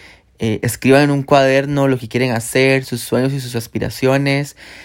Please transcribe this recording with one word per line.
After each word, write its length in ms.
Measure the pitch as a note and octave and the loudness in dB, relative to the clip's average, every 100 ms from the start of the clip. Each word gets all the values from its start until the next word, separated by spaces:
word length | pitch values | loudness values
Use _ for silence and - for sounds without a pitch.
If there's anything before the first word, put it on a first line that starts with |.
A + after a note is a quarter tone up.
| - - _ _ | -20 -20 _ _
eh, 180 | A2 G#2+ | -4 -2
escriban 400 | - - B2 C3+ | -4 -2 4 4
en 80 | C#3+ | 4
un 120 | C#3+ | 0
cuaderno 640 | C3+ C#3+ C3+ C3+ C#3 C#3+ C#3 | 2 4 4 2 0 0 0
lo 100 | B2+ | -2
que 120 | A#2 | -4
quieren 240 | A#2+ B2+ | -2 -2
hacer, 520 | A2+ - C3 C3+ C3+ | -2 -2 0 2 0
sus 160 | C3 A#2+ | -2 -8
sueños 320 | - B2 C3 | -4 -2 0
y 80 | C#3 | -4
sus 140 | B2 | -6
aspiraciones, 1000 | A#2 A2+ A2 A2 - C3 C3+ C#3+ C#3 C#3+ - - - | -8 -6 -6 -6 -2 0 2 0 -2 -4 -12 -20 -20